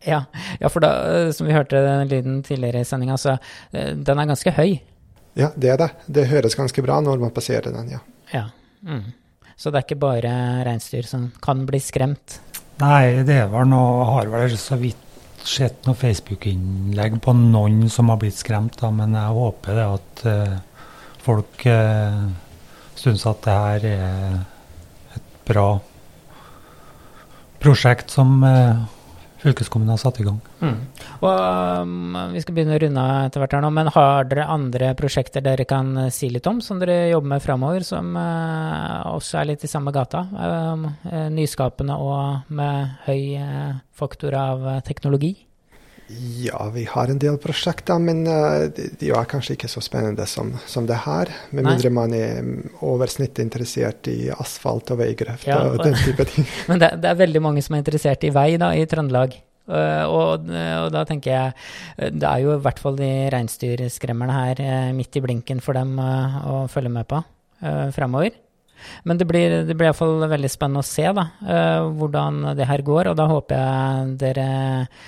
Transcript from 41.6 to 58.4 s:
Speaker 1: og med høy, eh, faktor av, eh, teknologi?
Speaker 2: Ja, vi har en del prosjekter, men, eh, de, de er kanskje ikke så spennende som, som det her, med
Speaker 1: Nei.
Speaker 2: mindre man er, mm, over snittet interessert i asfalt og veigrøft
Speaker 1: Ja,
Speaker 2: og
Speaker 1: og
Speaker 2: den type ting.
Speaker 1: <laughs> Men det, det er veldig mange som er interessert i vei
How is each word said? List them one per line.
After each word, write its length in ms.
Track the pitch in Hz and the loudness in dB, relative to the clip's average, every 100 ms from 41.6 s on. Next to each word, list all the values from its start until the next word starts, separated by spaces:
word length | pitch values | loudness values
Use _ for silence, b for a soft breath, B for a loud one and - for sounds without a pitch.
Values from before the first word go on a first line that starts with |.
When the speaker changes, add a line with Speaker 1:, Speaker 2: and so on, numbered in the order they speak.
| 127 - 139 143 | -4 -2 -4 -2
Speaker 1:
og 520 | 139 139 139 139 135 | -2 -2 -2 -4 -6
med 400 | 151 143 139 139 135 - | -4 -2 -2 -4 -6 -4
høy, 300 | 139 139 139 | -4 -4 -6
eh, 380 | 143 139 143 131 - - | -6 -6 -6 -8 -12 -8
faktor 380 | 143 - 143 | -8 -6 -4
av, 320 | 135 135 131 131 | -2 -2 -4 -4
eh, 140 | 135 | -6
teknologi? 560 | - 143 143 139 151 196 _ _ _ b b b b 117 123 120 | -6 -4 0 0 0 -4 _ _ _ b b b b -14 -12 -8
Speaker 2:
Ja, 300 | 120 - 107 | -8 -6 -6
vi 140 | 117 | -6
har 200 | 117 127 123 | -6 -2 -2
en 80 | 139 | 0
del 180 | 147 147 | 0 0
prosjekter, 600 | - - - - - 175 | -4 -4 -2 -4 -2 0
men, 260 | 170 160 160 | 2 2 2
eh, 420 | 160 151 151 151 | 2 2 2 0
de, 200 | 143 - 156 | -4 -10 -4
de 120 | 151 | 0
er 160 | 120 120 | 0 0
kanskje 320 | 139 - - | -4 -6 -6
ikke 100 | 120 | -8
så 140 | - | -8
spennende 440 | - 131 110 107 107 | -6 -4 -2 -4 -6
som, 280 | - 117 123 - | -6 -6 -8 -6
som 200 | 127 117 | -4 -2
det 100 | 117 | -2
her, 220 | 143 156 175 - B | -2 -2 -4 -6 B
med 120 | 139 | 0
Speaker 1:
Nei. 100 | 131 | 2
Speaker 2:
mindre 160 | 131 123 | 4 4
man 220 | 120 117 | 2 0
er, 260 | 113 113 117 | 0 -2 -4
mm, 300 | 123 123 - - | -6 -8 -10 -6
over 260 | 151 127 127 | -2 0 -2
snittet 340 | - 131 - | -2 -4 -4
interessert 640 | 117 120 120 - 117 110 - | -4 -4 -6 -4 -4 -4 -6
i 220 | 120 123 | -4 -4
asfalt 600 | - 127 - 131 117 - | -6 -8 -6 -4 -4 -2
og 100 | 120 | -2
veigrøft 440 | 117 113 - 120 - | -2 -2 -6 -6 -2
Speaker 1:
Ja, 120 | 139 135 | 0 2
Speaker 2:
og 120 | 123 | 2
Speaker 1:
og 60 | |
Speaker 2:
den 100 | 160 | 2
type 300 | 127 139 135 | 2 2 2
ting. 220 | 135 - 135 - | 0 0 -2 -2
Speaker 1:
<laughs> 120 | - | 0
Men 100 | 175 | 4
det, 200 | 165 170 | 4 4
det 80 | 170 | 0
er 40 | 175 180 | 4 4
veldig 160 | 156 | 4
mange 180 | 156 147 | 2 0
som 120 | - 151 | -2 -2
er 60 | |
interessert 420 | 143 151 147 135 | -2 0 0 0
i 60 | 151 | 2
vei 260 | 139 | 4